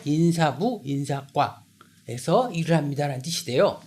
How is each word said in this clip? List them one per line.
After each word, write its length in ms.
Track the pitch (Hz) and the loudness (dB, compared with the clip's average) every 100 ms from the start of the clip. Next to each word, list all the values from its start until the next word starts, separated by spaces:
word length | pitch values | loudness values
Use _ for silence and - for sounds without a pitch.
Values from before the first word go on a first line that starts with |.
| 143 | -2
인사부, 800 | 151 170 170 156 127 220 220 139 | 2 4 4 0 0 -2 -2 -4
인사과에서 1700 | 139 139 139 135 151 120 - - _ - _ - 120 - 196 247 | -4 -4 -6 -4 0 0 -2 -20 _ -20 _ -12 -8 0 2 2
일을 220 | 170 160 165 | -2 0 2
합니다라는 480 | 147 139 143 131 | 2 -2 -2 -4
뜻이 220 | 135 170 - | -6 -6 -2
돼요. 360 | 123 185 - | 2 2 0